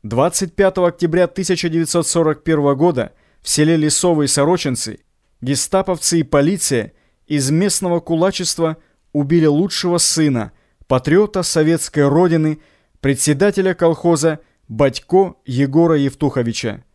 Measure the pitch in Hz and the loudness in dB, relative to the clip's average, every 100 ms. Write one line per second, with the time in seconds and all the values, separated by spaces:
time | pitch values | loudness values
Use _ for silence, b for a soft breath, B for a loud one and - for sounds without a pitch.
0 | 107 113 165 - 185 - 190 185 175 170 | -4 0 0 -2 -6 0 0 2 -2 0
1 | 175 170 180 - 185 180 175 160 160 175 | -2 0 0 -2 -4 -2 -2 -2 -2 -2
2 | 160 170 156 151 - 156 143 135 175 131 | 0 0 0 -2 -2 0 0 2 0 0
3 | 110 _ _ _ - - 151 165 151 - | -6 _ _ _ -6 0 2 2 0 0
4 | 180 160 139 - 143 180 143 120 110 110 | 0 0 0 0 0 0 -2 -6 -8 -14
5 | _ _ _ _ 123 139 - 190 190 175 | _ _ _ _ -6 -4 -2 -2 -2 -4
6 | - 170 139 147 147 190 - 127 104 _ | -2 -2 0 2 2 0 -2 -2 -4 _
7 | _ _ _ 147 135 160 196 - 180 170 | _ _ _ -4 0 0 0 -2 -2 -4
8 | 165 165 185 - 180 - 160 156 b b | -2 0 0 -2 -8 -2 -4 -4 b b
9 | _ 147 143 170 156 147 190 - 180 175 | _ -4 0 2 4 2 -2 -4 -2 0
10 | - 160 151 123 107 _ _ _ _ 127 | 0 0 0 0 -6 _ _ _ _ -2
11 | 147 175 208 190 170 170 156 165 - 147 | 2 2 2 -2 -2 0 2 0 -2 0
12 | 147 156 180 160 156 151 b b b b | 2 4 2 2 0 -4 b b b b
13 | 135 135 - 139 208 202 185 180 170 160 | -4 0 0 2 0 2 -2 2 0 2
14 | 170 160 160 151 b b _ 110 139 - | 0 2 0 -2 b b _ 0 0 0
15 | - 185 190 - - 127 139 147 170 156 | 0 2 2 -4 -6 -2 0 2 4 2
16 | 139 131 143 135 117 110 117 101 _ | 0 -2 -2 -2 -4 -4 -8 -10 _